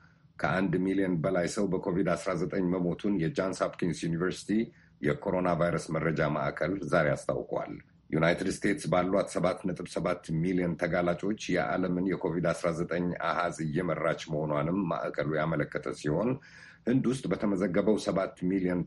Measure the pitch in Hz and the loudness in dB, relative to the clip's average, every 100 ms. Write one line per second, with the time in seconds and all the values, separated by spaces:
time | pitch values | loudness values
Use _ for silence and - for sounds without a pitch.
0 | - _ - - 73 87 98 90 95 95 | -20 _ -20 -4 0 2 2 2 2 2
1 | 95 85 95 92 87 107 98 90 98 90 | 2 2 2 2 0 0 0 0 0 0
2 | 87 85 95 87 85 98 90 92 87 82 | 2 0 0 -2 -2 0 2 2 0 0
3 | 104 98 80 73 95 87 92 - 90 76 | 0 0 0 0 -2 0 -2 0 -2 -2
4 | 87 82 90 - - 107 117 - - - | -2 0 -2 -2 -2 0 -2 -6 -20 -4
5 | 71 - 101 92 90 82 85 80 - 80 | -2 0 0 0 2 2 2 0 -2 -2
6 | 80 78 76 76 69 - 78 98 73 85 | 0 2 0 0 -2 -2 -2 -2 0 2
7 | 73 65 - 62 - - - 50 - - | 2 0 -2 -4 -2 -6 -6 -10 -16 -20
8 | - 78 80 87 95 - 104 98 78 90 | -2 2 4 4 0 0 0 0 2 2
9 | 92 98 87 95 87 90 95 82 87 87 | 4 2 0 2 0 0 -4 -6 -6 -4
10 | 90 87 - 80 87 90 87 78 87 90 | -2 -2 -2 0 2 2 0 0 0 2
11 | 87 85 98 107 - 90 62 90 92 90 | 2 0 -2 -4 0 0 0 0 0 0
12 | 95 85 90 85 85 82 87 82 85 85 | 0 0 0 0 0 0 0 -2 -2 -2
13 | 87 85 82 78 87 78 80 76 90 78 | -2 -2 -2 0 -2 -2 -2 -2 0 0
14 | 80 76 - 76 76 73 80 95 87 80 | 0 -2 -2 -4 0 0 0 0 0 -2
15 | 80 - 73 76 80 76 - - - - | -4 -2 -2 0 0 0 -2 -4 -6 -4
16 | 73 80 117 131 - - - - - 127 | -2 0 0 -2 -8 -20 -20 -8 0 2
17 | 113 135 - - 107 95 98 101 98 104 | 2 0 0 0 0 0 2 2 4 2
18 | - 92 92 - 90 98 92 90 | 2 0 0 -2 0 2 2 0